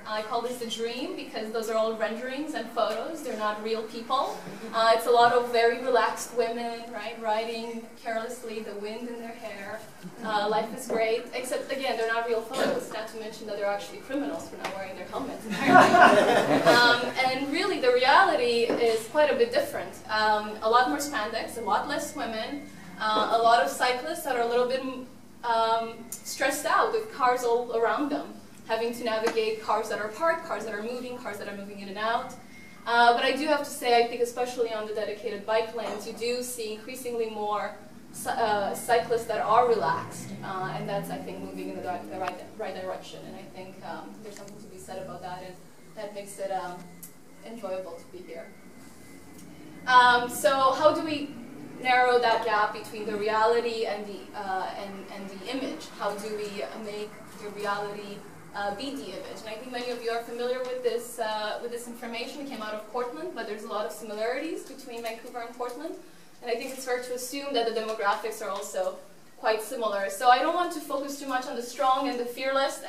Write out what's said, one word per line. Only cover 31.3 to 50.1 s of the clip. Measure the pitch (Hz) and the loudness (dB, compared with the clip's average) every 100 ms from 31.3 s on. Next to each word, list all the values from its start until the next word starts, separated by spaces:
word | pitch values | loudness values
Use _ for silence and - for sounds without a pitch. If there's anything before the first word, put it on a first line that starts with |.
| 208 | -8
that | 202 | -8
are | 196 | -10
moving | 196 196 | -10 -12
in | 196 | -10
and | 196 | -4
out. | 220 240 - - - - - - - | 0 0 -2 -12 -16 -18 -18 -12 2
Uh, | 240 240 | 8 8
but | 240 | 8
I | 262 | 4
do | 277 311 | 2 2
have | 285 | 2
to | 285 | 0
say, | - 247 233 | -2 4 6
I | 233 | 6
think | 247 | 2
especially | 240 254 247 247 226 | -2 -2 -4 0 -2
on | 220 214 | -2 -4
the | |
dedicated | 214 202 208 226 202 214 | -4 -4 -6 -6 -6 0
bike | 220 - 233 | 0 0 -4
lanes, | 202 208 226 | -6 -6 -8
you | |
do | 214 240 247 | -6 -2 -2
see | 247 - 214 | -4 -6 -6
increasingly | 214 - 254 247 233 220 | -8 -10 -8 -6 -2 -4
more | 214 208 208 202 - - - - | -2 -2 -2 -4 -8 -16 -18 -16
cy-, | - - | -10 -4
uh, | - 220 208 196 | 0 2 2 0
cyclists | - - 240 233 233 | -2 2 2 4 0
that | - 214 | 0 -2
are | - 233 247 | 4 6 6
relaxed, | 220 - - - - - 196 | 4 2 0 -4 -10 -10 -10
uh, | 190 190 185 | -6 -4 -4
and | 156 208 | -4 -2
that's, | 202 175 | -4 -4
I | 170 | -8
think, | 175 185 | -8 -10
moving | 95 - 95 | -10 -8 -8
in | 98 | -6
the | |
di-, | - - 101 | -6 -6 -6
the | 190 | -6
right, | 190 - - 208 | -6 -8 -14 -10
right | 202 | -8
direction. | 185 185 - - - | -6 -8 -8 -10 -14
And | 160 185 | -14 -14
I | 190 | -14
think, | 196 185 190 185 | -14 -14 -14 -12
um, | 160 202 202 | -12 -12 -14
there's | 214 202 | -14 -14
something | 196 202 | -16 -16
to | 185 | -16
be | 185 | -16
said | - 190 | -12 -10
about | 185 175 | -10 -10
that, | 180 180 | -10 -10
and | 185 175 - - - | -12 -16 -20 -20 -18
that | 220 202 | -12 -10
makes | 202 202 - | -10 -12 -8
it, | 190 | -4
um, | 190 180 175 - - - - - - 226 | -4 -4 -10 -14 -16 -18 -18 -20 -18 -14
enjoyable | 233 190 185 170 | -10 -6 -6 -6
to | 165 - | -12 -14
be | 180 - | -16 -14
here. | 165 - - - - - - - - - - - - - - - | -12 -14 -16 -20 -20 -20 -20 -18 -18 -18 -18 -18 -16 -16 -10 6
Um, | 247 247 | 8 10